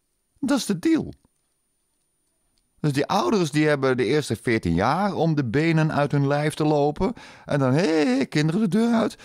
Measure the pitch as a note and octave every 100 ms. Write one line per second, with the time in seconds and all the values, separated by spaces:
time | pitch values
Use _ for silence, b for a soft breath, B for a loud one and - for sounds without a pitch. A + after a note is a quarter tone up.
0 | _ _ _ - C4+ C#4 - F3 E4 D#4
1 | F#2 - _ _ _ _ _ _ _ _
2 | _ _ _ _ _ _ _ _ D3+ C3+
3 | - G3 F4+ G#3 D#3+ C#3+ D3+ C#3+ C3+ B2+
4 | G#2+ D3+ - A2+ - A2+ E2+ E2 A2+ E3
5 | G3+ A#2+ D#3+ D3 B2+ C3+ E3 D#3+ D#3 -
6 | C#3+ C#3+ C#3 C#3+ D3+ - D3+ D3 D3 D3
7 | G3 - B B B C#3+ C3 C#3 A3+ D#4+
8 | C#4+ B3+ C4 D3+ D#3 F3+ A3 G#3 A#3 A3+
9 | G#3+ -